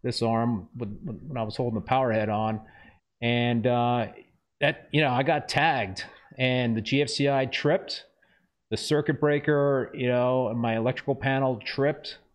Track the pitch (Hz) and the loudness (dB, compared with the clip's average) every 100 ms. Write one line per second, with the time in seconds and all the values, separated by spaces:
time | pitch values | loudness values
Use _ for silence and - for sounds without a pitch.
0 | 123 - 117 113 120 110 85 123 110 104 | -4 -2 0 2 2 -2 -6 -10 -10 -8
1 | - 110 127 127 107 - 123 110 - 131 | -10 -10 -8 -6 -6 -4 -2 -2 0 2
2 | 127 110 107 104 110 110 - - - _ | 2 2 0 0 0 -4 -8 -20 -20 _
3 | _ _ 117 120 120 120 120 120 120 123 | _ _ 0 2 2 2 2 2 2 0
4 | 107 - - _ _ _ 143 - - 147 | -2 -10 -20 _ _ _ -2 -2 -2 2
5 | 151 139 135 151 147 151 160 139 101 92 | 2 2 2 0 0 2 2 2 -2 -6
6 | - - - - 127 127 120 113 104 135 | -12 -18 -20 -2 0 2 2 0 0 0
7 | 143 - 139 135 131 - 147 185 - - | 0 0 2 2 0 0 0 0 -2 -12
8 | - _ _ _ _ _ _ 110 - 147 | -14 _ _ _ _ _ _ -6 0 0
9 | 143 143 147 147 143 147 143 139 120 - | 0 0 2 2 2 2 4 2 -2 -2
10 | 123 123 123 127 123 117 117 113 113 127 | 0 2 2 2 0 0 0 0 0 -2
11 | - 135 139 135 135 120 - - 139 147 | -4 -2 0 0 0 -2 -6 0 0 -2
12 | - - _ | -10 -16 _